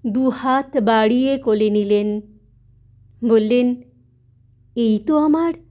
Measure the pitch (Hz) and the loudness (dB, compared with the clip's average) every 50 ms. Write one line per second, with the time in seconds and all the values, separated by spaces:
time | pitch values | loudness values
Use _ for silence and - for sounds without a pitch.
0 | _ 240 202 254 262 262 - - 240 262 262 269 277 277 - 277 214 220 226 220 | _ -4 -4 -2 -2 -2 -2 -2 -2 -2 0 -2 -2 -2 -4 -2 0 2 2 2
1 | 220 220 233 247 262 269 269 269 269 240 214 208 214 214 208 208 208 202 208 208 | 2 2 2 2 0 0 -2 -2 0 -2 0 2 0 0 0 0 0 2 0 0
2 | 208 208 208 214 208 - - - _ _ _ _ _ _ _ _ _ _ _ _ | 0 -2 -6 -6 -10 -14 -20 -20 _ _ _ _ _ _ _ _ _ _ _ _
3 | - _ - _ - 240 226 220 214 214 247 247 247 247 247 247 - - _ _ | -20 _ -16 _ 0 2 2 2 2 2 0 0 0 0 -2 -4 -10 -20 _ _
4 | _ _ _ _ _ _ _ _ _ _ _ _ _ _ _ 240 233 220 214 208 | _ _ _ _ _ _ _ _ _ _ _ _ _ _ _ -2 0 0 0 0
5 | 214 - 311 302 302 311 302 320 330 339 330 - - _ | 0 0 0 0 2 2 0 0 0 -2 -4 -6 -12 _